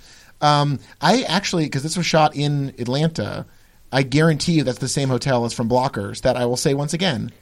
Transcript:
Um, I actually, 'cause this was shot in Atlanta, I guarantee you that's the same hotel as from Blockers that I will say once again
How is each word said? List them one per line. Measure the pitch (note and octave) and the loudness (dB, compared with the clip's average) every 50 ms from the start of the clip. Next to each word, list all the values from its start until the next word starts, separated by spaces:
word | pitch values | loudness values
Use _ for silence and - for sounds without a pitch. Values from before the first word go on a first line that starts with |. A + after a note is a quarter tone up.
| - - - - - - - - | -8 -12 -20 -20 -20 -20 -6 0
Um, | D3+ D3 D3 D3 D3 D3 C#3+ - - - - - | 2 2 4 4 2 0 -2 -4 -8 -12 -8 -2
I | - D#3+ G#3 C4 - | 2 2 2 2 2
actually, | - D#3 G3 G3+ - - E3+ D#3 C#3+ | 0 -2 -2 -2 -2 -2 -2 -2 -2
'cause | - C#3 C3+ | -4 -4 -6
this | D#3+ - | -4 -4
was | F#3 D#3+ | -4 -2
shot | - - D#3+ D#3 D3+ - | 0 2 4 2 2 2
in | C#3+ D3 D3 D3 C#3+ C#3 C3+ - - | 0 -2 0 0 -2 -2 -4 -6 -8
Atlanta, | A#2+ A#2+ B2+ C#3+ D#3 E3 E3 - G#2 G2 F#2+ G2 G2 - - - - _ _ _ - - - | -6 -4 0 0 0 0 0 -2 -6 -6 -6 -8 -10 -12 -18 -20 -20 _ _ _ -12 -4 -2
I | C3+ C3+ | 0 0
guarantee | B2+ A#2+ D3 D#3+ E3 D#3 C#3+ - F3 E3+ | 2 2 4 4 4 4 2 0 0 2
you | D3+ C#3+ | 2 2
that's | C3 A#2+ - | 0 -2 -2
the | C3+ B2 | -4 -4
same | - D3+ C#3 C3 | -2 -2 0 0
hotel | C3 A#2 - D3 B2+ A#2+ A#2 | 0 0 0 0 0 0 0
as | A#2 - | -2 -2
from | - A#2+ A2 | -2 0 2
Blockers | B2 B2+ B2+ C#3 - A2 G2 G2+ G2+ - - | 2 2 2 0 -2 -4 -6 -6 -6 -2 0
that | - - | 0 2
I | B2 B2 | 2 0
will | A#2+ B2 | 0 0
say | B2 - D#3 C#3 | 0 2 2 2
once | C#3 D3 D3+ - | 2 0 -2 -2
again | D#3+ G3 F#3 C3+ G#2 A#2 A#2 - - | -2 0 0 0 -2 -4 -8 -10 -14